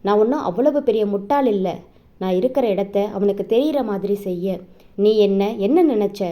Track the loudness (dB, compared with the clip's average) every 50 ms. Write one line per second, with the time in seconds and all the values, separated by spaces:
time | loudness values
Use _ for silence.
0 | 0 2 2 2 2 2 0 -2 -4 -4 -2 2 0 2 2 2 0 0 0 0
1 | 0 -2 -2 -4 -2 0 0 2 2 2 0 0 -2 -4 -4 -8 -14 -20 _ -20
2 | _ _ _ -6 -2 -2 0 0 0 0 0 0 0 0 0 -2 -4 -2 -2 -2
3 | -2 -2 -2 -2 0 0 0 -2 -2 0 0 2 2 2 0 -2 -2 -2 -4 -4
4 | -2 -4 -4 -4 -4 -6 -6 -4 -4 -6 -6 -6 -10 -18 -20 -20 -20 -14 -4 2
5 | 2 4 4 4 4 4 4 0 0 -2 -2 -2 0 2 4 4 4 4 2 0
6 | 0 -2 -2 -4 -6 -6